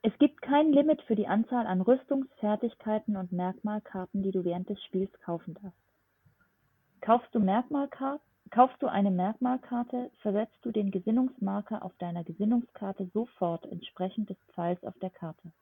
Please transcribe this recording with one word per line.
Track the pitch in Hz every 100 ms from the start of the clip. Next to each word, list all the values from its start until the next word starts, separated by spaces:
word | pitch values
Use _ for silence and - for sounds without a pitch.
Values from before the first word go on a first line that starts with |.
Es | 220 -
gibt | 285 -
kein | - 285 311
Limit | 285 302 302
für | - 214
die | 202
Anzahl | 208 226 247 220
an | 185
Rüstungs-, | 190 262 - 277 262 _
Fertigkeiten | 208 214 233 - - 214 220 202
und | 180
Merkmalkarten, | 180 180 190 214 214 - 190 185 196
die | 196
du | 185
während | 175 175 180
des | 202 -
Spiels | 185 196 -
kaufen | - 170 - 160
darfst. | 202 - _ _ _ _ _ _ _ _ _ _ _ _
Kaufst | - 226 - 240
du |
Merkmalkar-, | 190 208 254 285 277 - 269 294 _ _ -
kaufst | 220 254 -
du | 269
eine | - 202
Merkmalkarte, | 180 185 226 247 262 - 240 247 247 247 _
versetzt | 214 202 226 _
du | -
den | 214 202
Gesinnungsmarker | 190 185 226 262 - 196 196 202 220
auf | 185 _
deiner | 175 170
Gesinnungskarte | 165 170 208 240 240 - 196 190 185
sofort | 208 240 _ 175 165 -
entsprechend | 175 - - 185 208 208
des | 190 _ -
Pfeils | 170 180
auf | - -
der | 185
Karte. | - 165 151 170 _